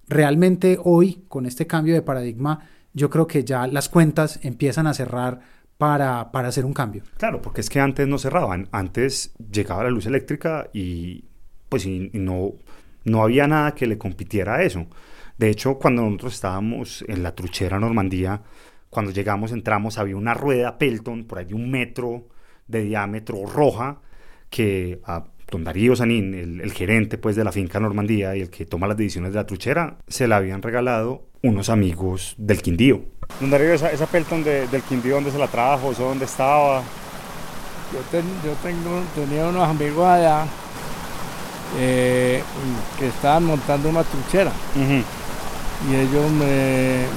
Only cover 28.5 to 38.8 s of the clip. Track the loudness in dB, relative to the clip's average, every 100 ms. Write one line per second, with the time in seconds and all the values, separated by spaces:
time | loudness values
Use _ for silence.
28.5 | -10 -8 -2 -2 0 -2 -2 -2 -4 -4
29.5 | -4 0 0 -2 -8 -12 -2 4 4 2
30.5 | -4 -2 0 0 0 -2 -6 -12 0 2
31.5 | 2 4 4 4 0 -4 -4 -8 -6 0
32.5 | 2 2 4 6 4 0 -10 -10 -4 2
33.5 | 4 6 4 2 0 0 0 0 0 0
34.5 | 0 0 -2 -2 -2 2 0 0 0 0
35.5 | 2 2 2 0 -2 -2 -2 -4 0 4
36.5 | 6 4 2 -2 -12 -12 -12 -12 -12 -10
37.5 | -10 -10 -10 -8 -8 -4 -4 -2 -4 -4
38.5 | -4 -4 -4